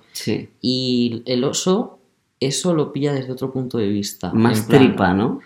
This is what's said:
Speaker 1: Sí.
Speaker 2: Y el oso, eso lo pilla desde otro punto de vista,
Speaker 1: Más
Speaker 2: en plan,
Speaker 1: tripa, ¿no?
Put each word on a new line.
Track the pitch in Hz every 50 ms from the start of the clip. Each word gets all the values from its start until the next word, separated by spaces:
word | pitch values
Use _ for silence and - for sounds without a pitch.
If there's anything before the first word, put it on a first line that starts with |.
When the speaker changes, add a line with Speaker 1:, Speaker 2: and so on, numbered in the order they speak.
| _ _
Speaker 1:
Sí. | - - - - 104 - - - _ _
Speaker 2:
Y | - 123 127 127 127 127 123 120 120 120 113 113 117
el | 127 131 120 127
oso, | 147 139 - - 180 185 214 247 - - - _ _ _ _ _ _ _ _
eso | - 135 143 - - 180 170
lo | 156 143 -
pilla | - 143 143 147
desde | 143 135 123 127
otro | 127 - 131 135
punto | - 135 127 123 - 120
de | 104 98
vista, | 104 104 101 - - - - 90
Speaker 1:
Más | - 110 113 120 117 110
Speaker 2:
en | 110
plan, | - - 139
Speaker 1:
tripa, | 135 113 - - 101 90 90
¿no? | 98 107 143 254 - -